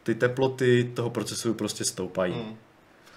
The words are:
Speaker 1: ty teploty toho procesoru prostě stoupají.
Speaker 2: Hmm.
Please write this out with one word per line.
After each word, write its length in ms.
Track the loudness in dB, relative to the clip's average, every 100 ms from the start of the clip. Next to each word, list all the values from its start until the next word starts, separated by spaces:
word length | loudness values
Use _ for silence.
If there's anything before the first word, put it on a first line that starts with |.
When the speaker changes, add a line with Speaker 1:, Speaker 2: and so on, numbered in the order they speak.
Speaker 1:
ty 120 | -2 2
teploty 760 | 2 2 0 2 6 6 4
toho 160 | -2 -4
procesoru 440 | -2 -4 -2 -2
prostě 320 | -2 -2 -4 -6
stoupají. 480 | -4 -6 -2 -2
Speaker 2:
Hmm. 220 | -2 -6 -12 -20 _ _ -20 -20